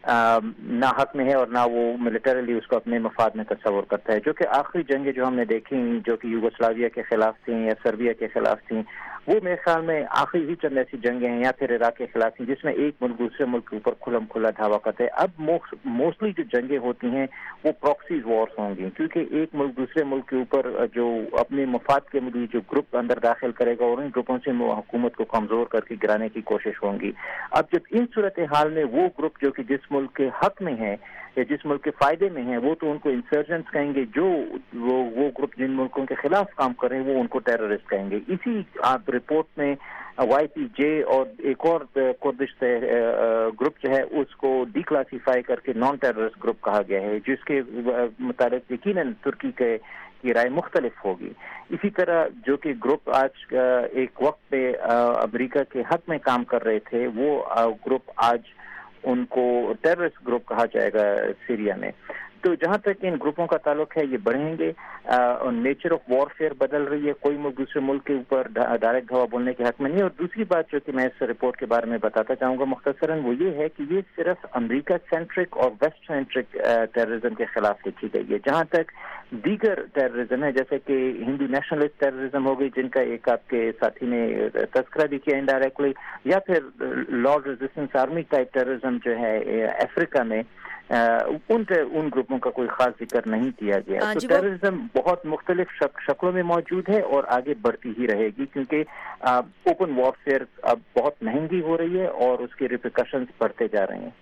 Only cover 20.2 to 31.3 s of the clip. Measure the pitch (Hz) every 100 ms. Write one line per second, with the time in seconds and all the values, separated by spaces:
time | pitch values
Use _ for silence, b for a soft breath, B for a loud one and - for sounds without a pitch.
20.2 | 123 131 123 139 127 - 117 120 120 113
21.2 | 110 - 120 139 135 123 - 139 - 139
22.2 | 127 120 117 120 - 139 - 123 120 123
23.2 | 117 120 123 113 120 117 120 120 143 123
24.2 | 120 127 139 123 117 110 - 120 120 -
25.2 | 113 113 107 113 117 113 - 110 104 107
26.2 | 110 113 110 101 110 - 101 98 98 -
27.2 | B B B - 165 170 - 226 240 226
28.2 | 196 190 156 147 156 160 143 277 359 -
29.2 | 151 - 139 135 117 139 - 139 135 -
30.2 | 135 - 185 - 180 117 107 101 B B
31.2 | B